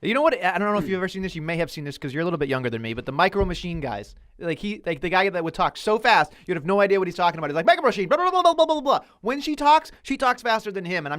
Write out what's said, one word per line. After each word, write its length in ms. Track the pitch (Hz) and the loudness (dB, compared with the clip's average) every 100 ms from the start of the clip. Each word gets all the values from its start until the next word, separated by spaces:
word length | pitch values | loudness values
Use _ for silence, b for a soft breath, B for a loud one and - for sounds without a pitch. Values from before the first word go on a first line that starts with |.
You 120 | - | 0
know 80 | 233 | 2
what? 200 | 311 240 | 2 2
I 160 | 180 180 | 0 0
don't 140 | 208 | 0
know 60 | 208 | 0
if 100 | 151 | -2
you've 100 | 185 | -2
ever 120 | 185 | -4
seen 140 | 190 | -4
this. 120 | 190 165 | -8 -8
You 60 | |
may 160 | 156 170 | -6 -2
have 120 | 170 | -4
seen 140 | - | -4
this 140 | 147 135 | -10 -8
cause 160 | 143 | -8
you're 80 | 135 | -4
a 20 | |
little 160 | 170 165 | -2 -2
bit 80 | 143 | -2
younger 220 | 131 127 | -2 -2
than 120 | 113 | -4
me, 120 | 113 | -6
but 120 | 113 120 | -8 -6
the 60 | |
Micro 320 | 139 185 196 | 0 2 2
Machine 380 | 190 170 175 170 | -2 -2 -6 -6
guys, 340 | 139 104 - - - _ | -6 -6 -10 -18 -20 _
like, 200 | 170 160 | -6 -4
he, 240 | 208 208 - | -6 -6 -6
like, 160 | 160 | -4
the 80 | 175 | 0
guy 180 | 185 196 | 2 2
that 160 | 175 | 0
would 100 | 165 | -4
talk 220 | 160 170 - | 0 -2 0
so 240 | - 214 | 0 2
fast, 320 | 240 202 151 B - | 4 4 4 B -6
you'd 80 | 170 | -6
have 100 | 147 | 0
no 140 | 196 | 2
idea 200 | 202 196 | 4 2
what 80 | 185 | 0
he's 60 | 175 | 0
talking 220 | 175 165 | 0 0
about. 120 | 151 | -4
He's 60 | 147 | 0
like, 100 | 170 | 4
Micro 180 | 349 | 4
Machine, 240 | 294 196 185 | 4 2 0
blah, 80 | 302 | 2
blah, 160 | 359 | 2
blah, 100 | 370 | 4
blah, 120 | 349 | 4
blah, 120 | 330 311 | 4 2
blah, 140 | 311 | 2
blah. 200 | 277 220 b b | 2 0 b b
When 220 | 208 269 | -6 -4
she 160 | 285 302 | -4 0
talks, 340 | 285 302 - b | 4 4 4 b
she 120 | - 269 | -8 -2
talks 260 | 254 247 | 0 0
faster 300 | 240 220 214 | 0 -2 -2
than 140 | 196 175 | -8 -4
him, 200 | 180 | -4
and 80 | |
I'm 60 | 147 | -4